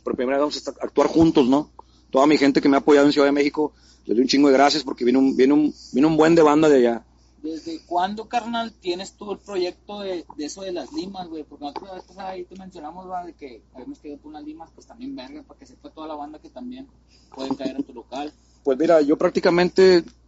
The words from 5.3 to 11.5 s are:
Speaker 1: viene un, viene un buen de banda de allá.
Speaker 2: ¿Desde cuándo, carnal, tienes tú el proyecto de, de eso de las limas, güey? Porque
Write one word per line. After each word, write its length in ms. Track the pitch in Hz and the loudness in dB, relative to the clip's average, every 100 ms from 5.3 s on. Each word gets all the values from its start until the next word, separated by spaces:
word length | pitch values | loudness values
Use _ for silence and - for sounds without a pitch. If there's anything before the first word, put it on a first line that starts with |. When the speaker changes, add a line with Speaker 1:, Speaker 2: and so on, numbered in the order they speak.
| 123 | 2
Speaker 1:
viene 160 | 131 | 2
un, 220 | 147 151 - - | 4 0 -4 -6
viene 160 | 123 156 | 0 2
un 80 | 156 | 4
buen 180 | 160 | 4
de 80 | 170 | 6
banda 260 | 151 147 156 | 6 6 4
de 100 | 135 | 4
allá. 260 | 120 117 - _ _ _ | 4 0 -8 _ _ _
Speaker 2:
¿Desde 380 | 151 - 165 160 - | -14 -12 -12 -14 -8
cuándo, 420 | 339 190 214 220 | -4 -4 -6 -8
carnal, 440 | 240 240 233 226 - | -8 -6 -8 -10 -10
tienes 320 | 180 175 196 | -10 -8 -10
tú 180 | - 208 | -16 -14
el 80 | 190 | -14
proyecto 640 | - 196 180 - - 208 | -10 -6 -6 -8 -16 -14
de, 240 | 196 175 - - | -10 -12 -12 -14
de 80 | |
eso 180 | 147 185 | -14 -12
de 100 | 190 | -12
las 200 | 175 - | -12 -12
limas, 360 | 151 185 190 175 | -12 -12 -12 -14
güey? 160 | 160 | -14
Porque 220 | 151 | -16